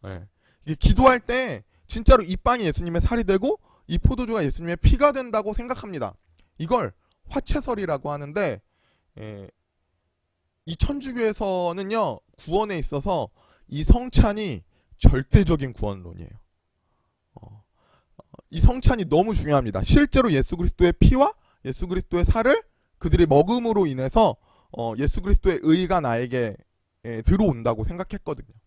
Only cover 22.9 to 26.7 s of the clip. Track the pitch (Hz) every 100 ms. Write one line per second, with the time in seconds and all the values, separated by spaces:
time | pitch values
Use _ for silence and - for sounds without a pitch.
22.9 | _ 165 160 165 139 170 240 233 208 175
23.9 | 131 131 - 208 123 _ _ _ - 117
24.9 | 110 147 - 185 202 185 165 156 160 180
25.9 | 185 139 117 123 123 117 98 _